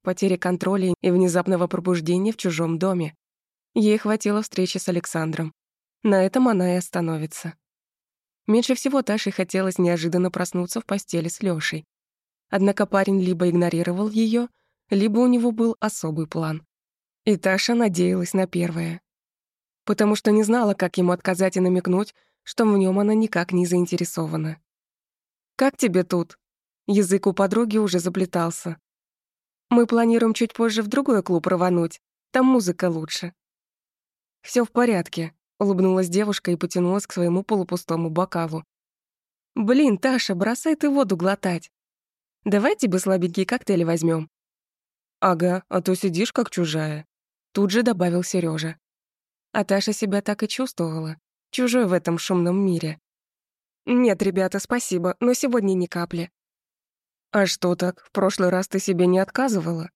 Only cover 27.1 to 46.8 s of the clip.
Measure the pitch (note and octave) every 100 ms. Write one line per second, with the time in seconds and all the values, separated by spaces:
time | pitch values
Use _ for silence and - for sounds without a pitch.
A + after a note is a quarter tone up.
27.1 | G3 G3 F#3 G3 A3+ A#3 G#3+ G#3 F3+ F3
28.1 | F#3+ F3+ F3 E3+ - F3 D#3+ _ _ _
29.1 | _ _ _ _ _ - A#3+ A#3 A#3 A#3
30.1 | A#3 A3+ A3 A#3 - A#3 G#3+ G#3 C#4 C#4
31.1 | G#3+ F#3 E3+ F3+ F3+ F3+ F3 E3 - _
32.1 | _ _ C4 C4 B3+ F3+ E3 F3+ E3 D#3
33.1 | - F3 - _ _ _ _ _ _ _
34.1 | _ _ _ - B3 A3+ B3 A#3+ F#3+ E3+
35.1 | E3+ E3 _ _ - G3+ F#3 F#3 F#3 F3+
36.1 | F#3 G#3 G3 - F3 E3+ F3+ F3 G3 -
37.1 | F#3 F3 F3+ G3 G#3 F3 F3+ - E3 E3
38.1 | D#3+ F#3 F3 E3 D#3 - _ _ _ _
39.1 | _ _ _ _ - G#3+ C4 C#4+ G3 C4
40.1 | B3+ - F3+ G#3 B3 D#4+ D4+ D4 C#4 G#3
41.1 | F3 F#3 G3+ F#3 E3+ - _ _ _ _
42.1 | _ _ _ G#3 G3+ B3+ G#4 A3+ F#3 F#3+
43.1 | F#3+ F3 F3 - B3+ - F3+ E3 E3 E3
44.1 | D#3+ D#3+ _ _ _ _ _ _ _ _
45.1 | - F#3+ E3+ F3+ F#3 - F#3 F3 F#3 G3
46.1 | E3+ A3+ - A3 - E3 D#3